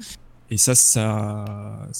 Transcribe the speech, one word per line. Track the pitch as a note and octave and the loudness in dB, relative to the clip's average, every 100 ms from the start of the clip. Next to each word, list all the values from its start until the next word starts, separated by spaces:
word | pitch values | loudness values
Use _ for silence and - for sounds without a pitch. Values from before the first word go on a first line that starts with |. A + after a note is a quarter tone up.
| A3+ - - - - | -18 -18 -20 -20 -6
Et | G#2+ | 0
ça, | - B2+ | 4 6
ça, | - A#2+ A2 G#2+ G#2 G#2 G#2 G#2 G#2 G#2+ G#2 - | 6 4 2 0 -2 -4 -8 -10 -12 -12 -12 -12